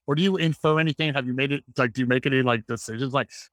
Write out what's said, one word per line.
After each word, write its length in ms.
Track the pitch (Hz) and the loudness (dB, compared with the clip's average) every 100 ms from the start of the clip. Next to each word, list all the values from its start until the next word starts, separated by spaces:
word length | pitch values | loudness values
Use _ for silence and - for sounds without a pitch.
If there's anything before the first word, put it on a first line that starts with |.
| - | -4
Or 80 | |
do 80 | 147 | 0
you 140 | 196 185 | 2 2
infer 420 | 160 143 156 156 | -2 0 2 2
anything? 360 | 160 143 156 | 0 0 -2
Have 120 | 139 127 | -2 -2
you 80 | |
made 180 | 127 139 | -2 -2
it, 120 | 143 - 127 | -2 -6 -2
like, 160 | 123 | 0
do 80 | 123 | 0
you 40 | 123 | 0
make 200 | 127 139 | 2 2
any, 160 | 131 | 2
like, 240 | 127 117 - | 2 0 -2
decisions? 480 | 117 - 113 135 | -8 -8 -6 -4
Like, 160 | 135 117 - - | -2 -4 -10 -6